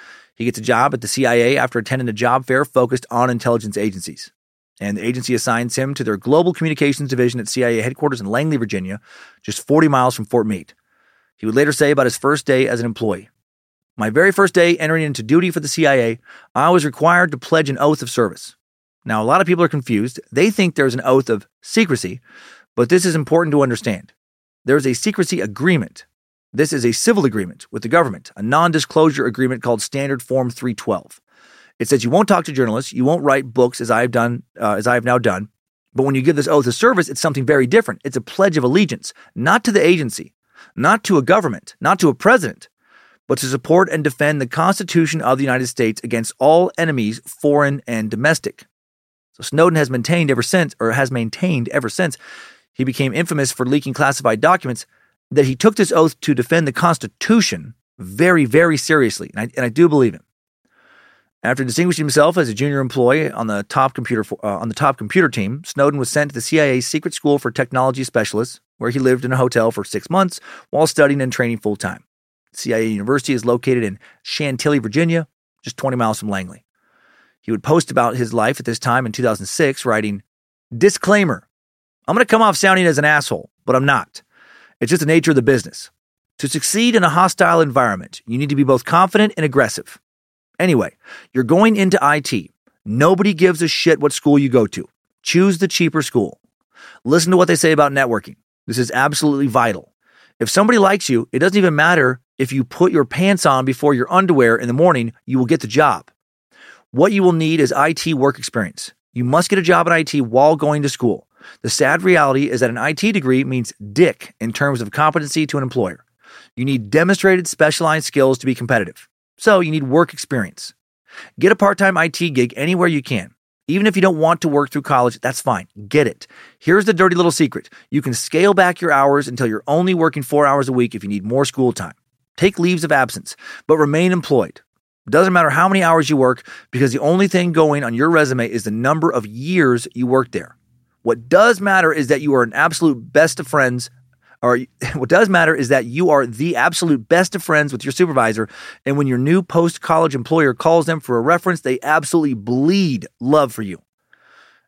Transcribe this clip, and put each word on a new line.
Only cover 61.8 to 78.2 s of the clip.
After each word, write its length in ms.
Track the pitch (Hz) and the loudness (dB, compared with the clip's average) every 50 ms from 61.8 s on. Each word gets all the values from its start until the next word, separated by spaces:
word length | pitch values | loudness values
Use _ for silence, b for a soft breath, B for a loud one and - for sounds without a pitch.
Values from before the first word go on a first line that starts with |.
| 175 180 165 156 151 | 0 0 0 -2 -2
himself 340 | 143 127 151 147 165 170 | 0 2 4 4 4 4
as 100 | 180 143 | 0 -2
a 60 | 117 104 | -2 -2
junior 260 | 104 139 147 143 139 | -4 -2 -2 -2 -2
employee 500 | 135 120 - 131 120 123 139 160 156 139 | -4 -2 0 2 2 2 2 2 0 -4
on 180 | - 107 117 | -6 -6 -6
the 160 | 110 104 101 101 | -4 -4 -6 -6
top 320 | - - 135 135 135 - | -4 -2 0 0 0 -2
computer 280 | 139 117 - 120 110 104 | -6 -6 -4 -4 -4 -4
fo-, 160 | - - - - | -6 -8 -8 -6
uh, 140 | 104 98 82 | -6 -6 -4
on 100 | 113 113 | -6 -8
the 60 | 104 | -4
top 220 | - 147 135 135 | -2 0 0 0
computer 300 | - 110 101 - 185 170 | -2 -6 -2 0 2 2
team, 340 | 131 - 117 95 101 127 147 180 | 0 0 -4 -6 -6 -6 -10 -12
Snowden 340 | - - 143 139 147 143 139 | -8 -2 0 0 0 0 -2
was 100 | 120 - | -4 -4
sent 220 | - 151 147 143 | -2 -2 -4 -4
to 20 | 139 | -6
the 60 | 120 | -10
C 220 | - - 160 156 | -6 -2 0 2
I 40 | 147 | 2
A 160 | 139 127 127 | 2 0 0
Secret 320 | 120 - - 151 - 165 - | -2 -4 -6 -6 -6 -6 -8
School 240 | - - 147 143 | -2 0 0 0
for 140 | 139 - 120 | 0 0 -4
Technology 540 | - - 131 - 135 127 131 131 127 135 131 | -4 -4 -4 -2 0 0 0 0 -2 -4 -6
Specialists, 560 | - - 117 107 - - 107 120 - - - _ _ _ | -4 -2 -2 -2 -2 -4 -4 -6 -6 -8 -20 _ _ _
where 140 | - 113 120 | -8 -6 -4
he 80 | 120 139 | -2 0
lived 260 | 131 127 127 123 127 | 2 2 2 2 0
in 80 | 123 127 | -2 0
a 40 | |
hotel 320 | 127 127 127 - 117 110 117 | 0 0 0 0 0 -2 -2
for 140 | - 104 95 | -2 -4 -8
six 260 | - - 98 - - | -8 -8 -10 -6 -2
months 300 | 165 196 190 175 - - B B B B B B | 0 0 0 0 -2 -10 B B B B B B
while 180 | - 143 160 | -2 0 0
studying 340 | 156 - 156 147 143 143 139 | 0 2 4 4 4 2 0
and 120 | 131 127 - | -2 -4 -4
training 240 | - 123 117 117 | -4 -4 -4 -4
full-time. 480 | 107 - 107 104 - - 90 - - _ _ _ _ _ _ _ _ _ _ - | -4 -4 -6 -6 -6 -6 -10 -10 -10 _ _ _ _ _ _ _ _ _ _ -16
C 200 | - - - 117 | -12 -6 -4 -2
I 40 | |
A 60 | 113 113 | -2 -2
University 500 | 110 107 101 101 120 143 139 - - 135 | -2 -4 -4 -2 -2 -2 -2 -2 -2 -4
is 100 | 117 107 | -2 0
located 400 | 120 120 120 - 135 127 123 110 | -2 -2 0 0 -2 -2 0 -2
in 160 | 101 98 - b b b b | -4 -6 -10 b b b b
Chantilly, 580 | b - - - 151 139 131 117 - 151 147 135 | b -12 -8 -6 -6 -6 -4 -2 -2 0 0 0
Virginia, 480 | 107 110 104 151 170 165 165 165 151 - _ _ _ _ _ _ - | -2 -2 -2 0 0 0 0 -2 -4 -6 _ _ _ _ _ _ -16
just 120 | 113 - | -16 -12
twenty 220 | - - 135 123 | -6 -6 -4 -2
miles 220 | 123 117 110 110 - | 0 -2 -2 -2 -4
from 100 | 104 104 | -6 -6
Langley. 340 | 98 95 92 90 98 - _ _ _ _ _ _ _ _ _ _ _ _ _ _ _ _ | -6 -6 -8 -10 -16 -20 _ _ _ _ _ _ _ _ _ _ _ _ _ _ _ _
He 100 | - 110 | -8 -6
would 120 | 113 101 - | -6 -4 0
post 280 | 143 156 170 - - | 2 2 2 0 0
about 240 | 135 135 120 117 117 | 0 0 0 0 0
his 180 | 127 | -4